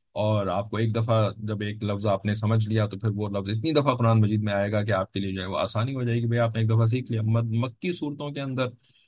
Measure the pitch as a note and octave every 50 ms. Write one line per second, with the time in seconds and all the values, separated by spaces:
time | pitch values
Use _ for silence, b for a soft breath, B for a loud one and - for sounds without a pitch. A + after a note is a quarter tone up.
0 | _ _ _ - G#2 G#2+ G#2+ G#2 G2+ F#2+ F2 G2 G#2 G#2+ G#2 G#2 A2+ A2+ G#2 A2+
1 | A2 A#2 A#2 A2 G#2+ G2+ - - G#2+ G#2+ G#2+ G2+ G#2+ G#2 G#2 G#2+ A2 G#2 G2+ G2
2 | G#2 G#2 G2 G2 - G#2 G#2 G#2+ G#2+ G#2+ A2+ A2+ G#2+ G#2+ A2 A2 G#2+ G#2 G2+ G2
3 | A2+ A2+ G2+ G2+ G#2+ G2+ G2+ G2+ G2 G2+ G#2+ A2 B2 D#3+ D#3 D3 C#3 C#3+ B2+ A#2+
4 | A#2+ A2+ A2 A2 A2 G#2 G#2+ G#2+ G#2+ G#2 G2+ G2+ G2+ G2+ G#2+ G#2 G#2 G#2+ G2+ F#2
5 | F#2+ - - G2 G2 F#2+ F#2+ F#2+ F#2 F#2+ F#2+ D2 F2 G2 - G#2+ A2+ C3+ C#3 C3
6 | B2 A#2+ A2+ A#2+ A#2 A#2 A#2 A#2+ A#2 A2+ A2 A2+ A2 A2 A2+ A2 A2+ A2 A#2 B2+
7 | - - A#2 A2 G#2+ A2 A2+ A#2 A#2 A#2 A2 A#2 A#2+ B2 - _ - F#3 F3 -
8 | D3+ D3 C#3+ C#3+ D3 D3 C#3+ D3 C#3 C3+ C3 B2 B2+ B2+ B2 b b b b b
9 | b